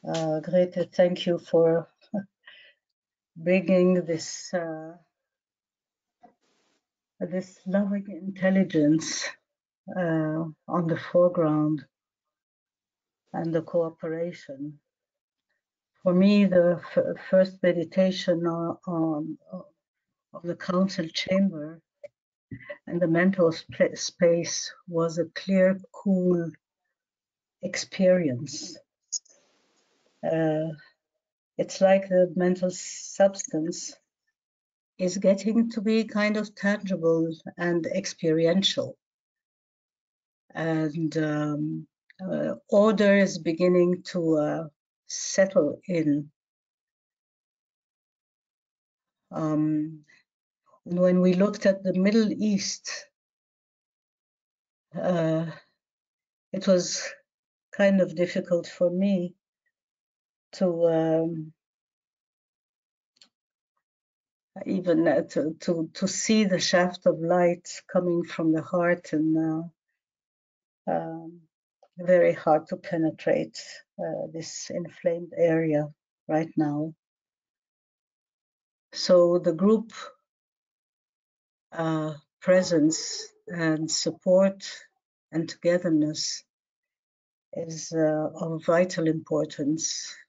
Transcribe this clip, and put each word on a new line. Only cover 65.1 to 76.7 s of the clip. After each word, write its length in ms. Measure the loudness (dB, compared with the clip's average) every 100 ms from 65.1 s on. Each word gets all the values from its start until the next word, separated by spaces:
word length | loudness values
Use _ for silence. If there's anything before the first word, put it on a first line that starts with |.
| 0
to, 340 | -2 -4 -4 -6
to, 280 | -4 -4 -4
to 140 | -6 -6
see 360 | -4 0 2
the 160 | 2 0
shaft 460 | 2 2 2 0 0
of 140 | 0
light 500 | 0 2 2 0 -8 -18 _
coming 320 | -2 0 -2
from 280 | -4 -2 0
the 100 | 0
heart 520 | 0 0 0 0 -2
and, 240 | -2 0 2
uh, 1500 | 0 -2 -6 _ _ _ _ _ _ _ _ _ _ _ -4
um, 500 | -4 -4 -12 -14 -20 _ _ _ _ _ -10
very 360 | 2 4 4
hard 340 | 2 2 2 2
to 100 | -12
penetrate, 840 | -6 -2 -2 -2 -2 0 -2 -10 -18 -20 _ -10
uh, 280 | -8 -6 -8
this 360 | -10 -12 -14 -10
inflamed 640 | -10 -10 -4 -4 -4 -8 0
area 500 | 2 2 2 0 -2 -10 _ _ -4
right 220 | -2 -2 -2
now. 360 | -2